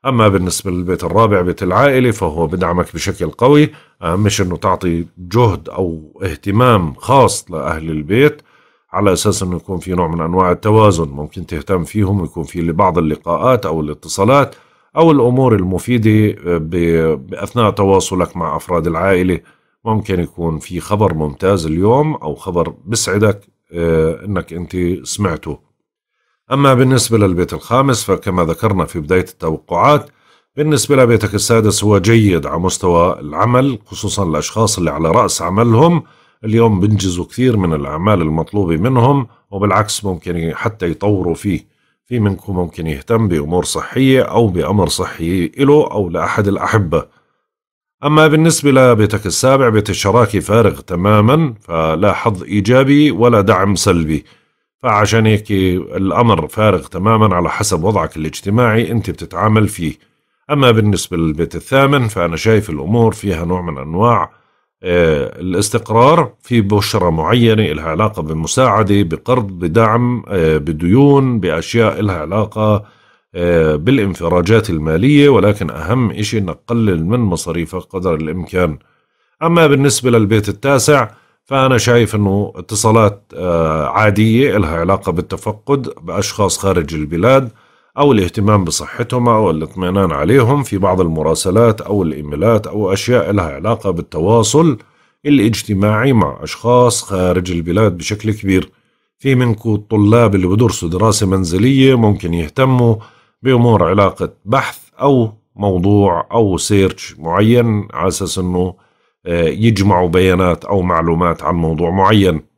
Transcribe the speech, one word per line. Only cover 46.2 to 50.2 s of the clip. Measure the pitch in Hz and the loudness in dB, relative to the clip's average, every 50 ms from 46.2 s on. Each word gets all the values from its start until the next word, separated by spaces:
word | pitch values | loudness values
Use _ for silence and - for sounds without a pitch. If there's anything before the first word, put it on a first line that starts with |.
| 80 - - - 104 | -4 -4 -2 -2 0
الأحبة. | 98 101 - 73 90 110 110 98 80 80 78 - _ _ _ _ _ _ _ _ _ _ _ _ _ _ _ _ _ _ _ 131 | 0 -2 -2 -4 0 0 0 0 0 -2 -4 -4 _ _ _ _ _ _ _ _ _ _ _ _ _ _ _ _ _ _ _ -2
أما | 143 151 151 156 | 2 4 4 4
بالنسبة | 160 147 156 160 165 151 - - 143 | 4 4 4 2 2 0 2 0 2
لبيتك | 135 131 131 127 120 107 107 104 - - 104 | 4 4 6 4 4 4 2 0 0 -4 -4
السابع | 98 85 - - 131 135 135 135 120 | -4 -4 0 2 2 2 4 2 2
بيت | 107 107 101 - | 2 2 0 -2
الشراكة | 95 - - 101 98 120 | -6 -2 -2 0 2 2